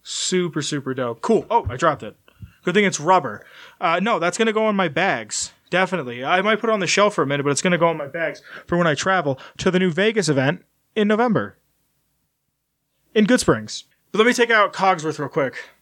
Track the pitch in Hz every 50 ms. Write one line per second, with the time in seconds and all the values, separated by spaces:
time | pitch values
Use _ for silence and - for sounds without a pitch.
0 | _ - - - - - 185 180 180 170 147 156 139 - 151 143 127 131 131 131
1 | 127 120 117 _ - - 220 190 - - 214 214 208 - 123 131 170 160 143 -
2 | 113 104 - _ _ _ _ _ - - _ _ _ 175 170 208 208 185 139 -
3 | 147 165 190 185 139 117 104 - - - - - - - - _ 196 170 165 180
4 | 190 233 220 170 165 175 - - 226 226 208 220 220 220 208 196 185 165 135 165
5 | 180 196 151 120 110 101 - - - - _ _ _ _ - 175 185 175 185 175
6 | 135 123 120 123 131 147 175 185 190 214 220 208 233 226 220 208 180 156 - 196
7 | 208 208 202 - 147 135 143 143 139 143 143 139 - 185 175 160 170 170 160 156
8 | 147 135 - 165 165 151 143 - _ - - - - - 175 175 175 165 147 -
9 | - 185 190 185 160 143 131 - - - _ - - 190 165 180 185 185 151 170
10 | 202 220 214 220 160 151 147 135 131 139 185 180 _ _ _ _ _ _ _ 220
11 | 208 208 214 208 240 247 202 135 101 101 - _ _ _ _ _ _ _ _ _
12 | _ _ _ _ _ _ _ _ _ _ _ _ _ _ _ _ _ _ _ _
13 | _ _ _ 226 214 185 254 - - - 139 110 107 107 - - - _ _ _
14 | _ _ - 190 220 240 240 247 240 226 233 220 202 190 - - 185 190 185 165
15 | 147 156 147 147 143 131 - 156 139 127 - - - - _ _